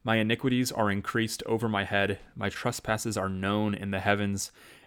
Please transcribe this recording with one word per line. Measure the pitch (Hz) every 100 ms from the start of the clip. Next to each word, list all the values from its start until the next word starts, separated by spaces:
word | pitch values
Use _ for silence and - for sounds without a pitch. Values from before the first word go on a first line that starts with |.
My | 110 113
iniquities | 110 117 131 123 127
are | - 104
increased | 101 - 117 113 -
over | - 113 113
my | 104
head, | 95 101 98 95 -
my | - 101
trespasses | - 123 - - 110 117
are | 101 95
known | 95 98 104 107
in | 101 98
the | 98
heavens, | 104 101 101 98 - - - -